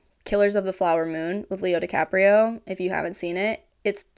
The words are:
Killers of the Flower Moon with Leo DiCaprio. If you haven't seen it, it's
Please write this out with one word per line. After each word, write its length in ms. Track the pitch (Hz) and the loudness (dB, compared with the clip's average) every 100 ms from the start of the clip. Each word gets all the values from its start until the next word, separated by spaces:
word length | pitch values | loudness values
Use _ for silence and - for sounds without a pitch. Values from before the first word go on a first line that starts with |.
| _ _ | _ _
Killers 320 | - 208 202 202 | -2 2 4 2
of 80 | |
the 80 | 190 | -2
Flower 320 | 185 175 165 | 0 2 2
Moon 400 | 165 160 165 202 - | 0 -4 -4 -6 -6
with 100 | 190 | -4
Leo 180 | 185 170 | -2 0
DiCaprio. 840 | 175 - 160 190 196 208 220 233 - | 0 -2 0 4 6 6 4 -2 -10
If 140 | 185 | -6
you 80 | 185 | -4
haven't 240 | 175 165 | -2 -4
seen 240 | 190 175 175 | -6 -6 -4
it, 260 | 208 220 _ _ | -4 -4 _ _
it's 220 | 208 202 - | -4 -4 -8